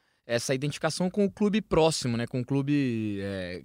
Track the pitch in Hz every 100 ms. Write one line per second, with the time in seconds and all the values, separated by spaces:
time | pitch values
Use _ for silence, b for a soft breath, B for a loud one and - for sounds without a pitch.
0 | _ _ - 117 - 135 143 - 160 -
1 | 180 208 196 - 208 214 - 180 160 -
2 | 127 117 117 127 120 139 139 147 131 113
3 | 107 98 98 98 90 90